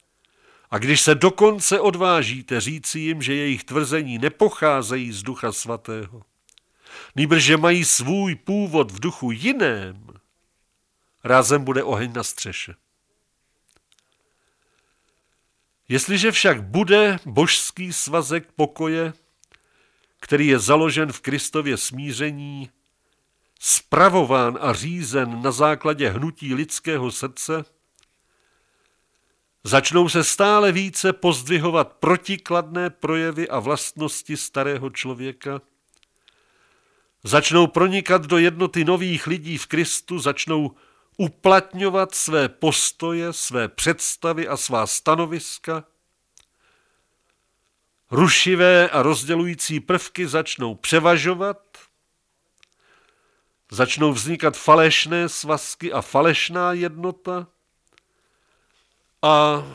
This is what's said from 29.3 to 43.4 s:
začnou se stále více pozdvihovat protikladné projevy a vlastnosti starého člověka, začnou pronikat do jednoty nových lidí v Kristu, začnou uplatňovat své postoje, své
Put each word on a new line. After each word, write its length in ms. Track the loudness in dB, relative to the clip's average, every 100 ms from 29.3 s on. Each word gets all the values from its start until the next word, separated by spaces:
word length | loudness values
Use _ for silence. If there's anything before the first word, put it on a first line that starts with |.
| _ _ _
začnou 460 | 0 2 4 4 4
se 140 | 2
stále 480 | 0 2 4 6 4
více 420 | 2 -2 -2 -2
pozdvihovat 800 | 2 0 0 0 0 2 0 0
protikladné 960 | -2 2 2 0 -8 -2 -4 -2 -6 -6
projevy 600 | -6 -4 -2 -2 -4 -4
a 100 | -4
vlastnosti 800 | -2 -4 -4 -8 -8 -8 -8 -10
starého 520 | -6 -4 -2 -4 -8
člověka, 720 | -8 -10 -8 -12 -10 -10 -10 -14 _ _ _ _ _ _ _ _ _ _ _ _ _ _ _
začnou 440 | 0 2 4 4 4
pronikat 580 | 4 2 0 0 0 2
do 120 | 2
jednoty 480 | 2 2 -4 -2 0
nových 420 | 0 -2 -4 -4
lidí 300 | -6 -6 -10
v 100 | -4
Kristu, 520 | -2 -2 -4 -6 -4
začnou 560 | -2 -2 -2 -2 -2 -8 _ _ _ -6
uplatňovat 1000 | -6 0 6 6 4 -4 -2 0 -2 -4
své 340 | 0 0 0
postoje, 840 | 0 0 2 -2 -4 -6 -4 -6
své 340 | -8